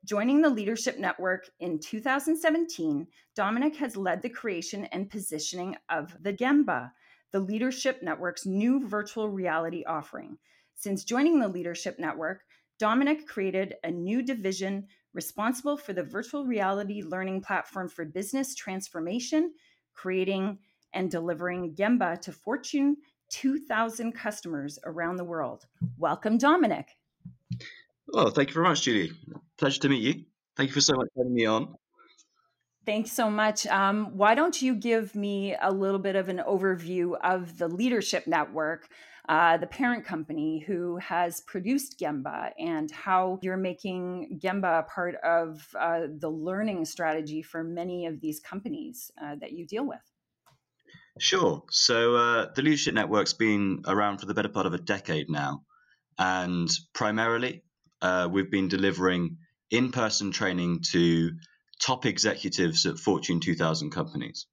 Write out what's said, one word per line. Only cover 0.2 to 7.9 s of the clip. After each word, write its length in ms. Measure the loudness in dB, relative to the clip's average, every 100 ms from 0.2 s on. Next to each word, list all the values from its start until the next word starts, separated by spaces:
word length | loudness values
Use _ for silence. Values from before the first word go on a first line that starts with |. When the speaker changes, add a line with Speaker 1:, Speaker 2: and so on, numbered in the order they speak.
| 4 6
Speaker 1:
the 100 | 6
Leadership 480 | 4 0 -2 -4 -2
Network 520 | -4 -2 -2 -2 -4 _
in 180 | -6 -6
two 220 | -4 -6
thousand 380 | 0 0 2 2
seventeen, 720 | 2 2 0 -2 -2 -2 -4 _ _ -2
Dominic 400 | 0 2 0 -2
has 220 | -6 -2
led 240 | -2 -2
the 80 | -4
creation 560 | -6 -6 -6 -6 -8 -8
and 240 | -6 -6
positioning 680 | -8 -8 -6 -6 -6 -8 -10 _
of 260 | -6 -6 -8
the 100 | -8
Gemba, 600 | -2 4 4 4 0 -4 _ _ _ _
the 80 | -4
Leadership 600 | -2 -2 -2 -2 -2